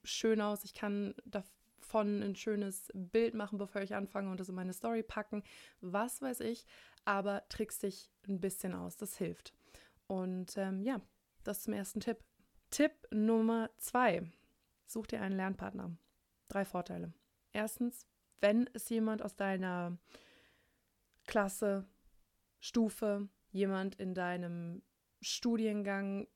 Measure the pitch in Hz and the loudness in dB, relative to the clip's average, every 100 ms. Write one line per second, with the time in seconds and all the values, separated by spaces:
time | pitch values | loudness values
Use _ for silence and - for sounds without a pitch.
0 | - - 220 220 208 208 190 - 208 202 | -6 2 4 4 4 0 -6 -6 -2 0
1 | 202 - - 208 196 - _ _ - 220 | -2 -6 -6 -6 -6 -14 _ _ 0 2
2 | 208 202 202 190 - 208 196 190 - 190 | 4 2 0 -2 -2 0 -2 -6 -10 -10
3 | 180 226 233 226 208 202 196 202 196 208 | 0 4 4 2 -4 -4 -4 -4 -2 -2
4 | 196 202 196 185 185 185 185 185 226 226 | -2 -2 -2 -4 -4 -4 -4 -4 0 0
5 | 220 - 208 208 - - - - 180 196 | -2 -6 -4 -6 -6 -14 -20 -12 -2 0
6 | 240 - 269 240 226 233 - - - - | 0 -2 -4 -2 -2 -4 -10 -20 -20 -4
7 | - 196 196 202 - - 214 - 202 190 | 0 2 0 -2 -4 -4 -4 -2 -4 -4
8 | - _ - 190 190 190 190 180 175 - | -14 _ -6 -2 -2 -2 -4 -4 -6 -8
9 | 208 - 170 175 - - _ - - _ | -8 -2 -4 -4 -12 -20 _ -20 -20 _
10 | - 190 185 185 180 - 190 190 214 240 | -4 -2 -2 -4 -4 -2 -2 0 0 -2
11 | - _ _ _ - 202 - 208 190 214 | -6 _ _ _ -8 -4 -2 -2 -4 -2
12 | 240 220 - _ _ _ _ - 302 - | -2 -4 -8 _ _ _ _ 4 4 4
13 | - 214 220 226 220 226 220 - - 247 | -2 2 6 6 6 4 0 -6 0 6
14 | 247 175 170 - _ _ _ _ - 220 | 6 4 -2 -12 _ _ _ _ -8 -6
15 | 214 233 190 190 190 196 196 196 180 165 | -4 -2 0 0 0 -2 -6 -6 -8 -10
16 | _ _ _ _ - 196 190 180 175 175 | _ _ _ _ -4 -2 0 -2 -4 -6
17 | 170 - _ _ _ 208 220 - 240 - | -8 -10 _ _ _ -4 -4 -2 -4 -4
18 | - _ _ _ 202 226 247 - - 226 | -14 _ _ _ 6 6 4 -2 -2 2
19 | 220 220 214 - 196 190 185 180 175 175 | 2 0 -4 -2 0 2 0 0 -2 -4
20 | - - - - _ _ _ _ _ _ | -10 -20 -20 -20 _ _ _ _ _ _
21 | _ _ - 220 196 - 208 196 190 _ | _ _ 0 2 2 2 2 2 -2 _
22 | _ _ _ _ _ _ - 240 220 - | _ _ _ _ _ _ -2 2 2 2
23 | 214 202 202 - _ 190 196 190 196 196 | 0 0 -2 -10 _ 0 2 2 0 -2
24 | 190 180 175 180 175 175 170 170 - _ | -4 -2 0 -2 -4 -6 -6 -10 -14 _
25 | _ _ - - 240 233 220 208 196 196 | _ _ -6 0 2 2 2 2 0 0
26 | 196 196 - | 0 -2 -6